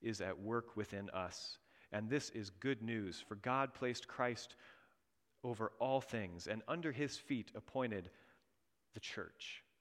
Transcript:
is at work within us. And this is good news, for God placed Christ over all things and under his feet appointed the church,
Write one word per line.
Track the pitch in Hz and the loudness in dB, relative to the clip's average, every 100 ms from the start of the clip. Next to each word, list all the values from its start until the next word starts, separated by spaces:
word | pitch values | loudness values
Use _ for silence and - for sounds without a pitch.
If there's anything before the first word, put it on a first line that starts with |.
is | 113 104 | -2 0
at | 95 87 | 0 -2
work | 104 117 117 107 | 2 0 0 -2
within | 107 101 101 | -2 -2 -2
us. | 92 90 - - - _ - - | -2 -2 -4 -8 -8 _ -20 -4
And | 107 110 | -2 2
this | 139 - | 2 0
is | 113 98 | -4 -6
good | 92 135 120 | -2 0 2
news, | 113 113 98 82 - | 2 0 0 -2 -6
for | 101 | -4
God | 123 135 135 | 2 4 4
placed | - 123 117 - | 2 0 0 -2
Christ | - 123 113 - - - - - _ _ _ _ _ | 2 2 2 -6 -14 -20 -20 -20 _ _ _ _ _
over | 123 110 110 - | -4 0 0 2
all | 127 135 | 4 4
things | - 117 92 87 87 | 4 0 -2 -4 -2
and | 110 - | -2 0
under | 170 160 | 0 0
his | 123 143 - | 0 0 -2
feet | - 127 - 107 | -2 -2 -2 -8
appointed | - 131 123 101 90 - - - _ _ _ _ _ 107 | -4 0 2 0 -4 -10 -20 -20 _ _ _ _ _ -10
the | |
church, | - - 87 - - - - _ | -6 -6 -6 -8 -10 -10 -14 _